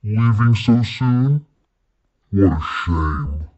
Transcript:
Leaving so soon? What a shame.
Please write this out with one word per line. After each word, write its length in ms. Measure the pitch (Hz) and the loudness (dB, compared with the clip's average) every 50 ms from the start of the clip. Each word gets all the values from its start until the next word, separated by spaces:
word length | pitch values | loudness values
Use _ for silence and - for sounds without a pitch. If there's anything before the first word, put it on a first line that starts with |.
| _ | _
Leaving 500 | 104 104 110 117 117 113 104 120 117 117 | -4 -2 0 2 2 2 2 2 2 2
so 280 | 104 - - 117 120 | 2 2 2 2 2
soon? 640 | 120 107 - - 131 127 123 123 127 135 143 147 147 _ _ _ _ _ _ _ _ _ _ _ _ _ _ _ _ _ | 2 -2 -4 -4 -2 0 2 2 2 2 0 0 -2 _ _ _ _ _ _ _ _ _ _ _ _ _ _ _ _ _
What 280 | - 98 98 95 78 78 | 0 2 2 2 2 0
a 20 | |
shame. 840 | 73 - - - - - 85 80 78 76 76 76 76 69 69 76 78 - _ | -6 -6 -8 -8 -4 -4 -2 -2 -2 -2 -4 -4 -6 -6 -8 -10 -10 -14 _